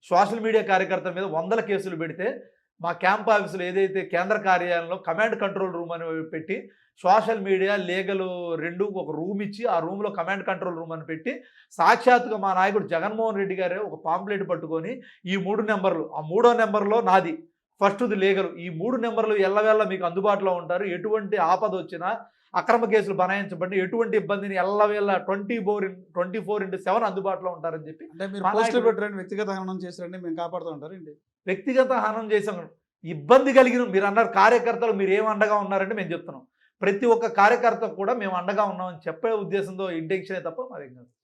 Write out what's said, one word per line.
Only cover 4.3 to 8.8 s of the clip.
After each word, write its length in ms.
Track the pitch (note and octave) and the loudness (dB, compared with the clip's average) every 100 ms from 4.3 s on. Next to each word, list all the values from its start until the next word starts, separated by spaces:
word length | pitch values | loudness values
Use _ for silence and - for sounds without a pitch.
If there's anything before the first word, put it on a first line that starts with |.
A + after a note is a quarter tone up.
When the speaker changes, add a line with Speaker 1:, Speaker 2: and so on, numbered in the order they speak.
| G#3+ | 0
Speaker 1:
కార్యాలయంలో 600 | G3+ F3+ F3 E3+ E3 F#3 | 4 2 4 -2 -2 -6
కమాండ్ 440 | - E3 A3+ A3 | -4 0 0 0
కంట్రోల్ 340 | G3+ F#3 F#3+ | -4 -2 -4
రూమ్ 180 | E3+ E3+ | -4 -8
అని 300 | E3+ E3 D#3+ | -8 -6 -6
పెట్టి, 480 | D#3+ D#3+ D#3+ A3 - _ _ _ | -8 -10 -8 -8 -10 _ _ _
సోషల్ 380 | F#3 G#3 G#3+ A3 | 2 2 2 -2
మీడియా, 360 | G3 F#3+ F#3+ G3+ | 0 0 2 0
లీగల్ 460 | F3 F#3 F#3+ G3 F#3 F3+ F3 E3 | -2 -4 -2 -4 -4 -6 -6 -4
రెండు 200 | E3 F3 | -6 -4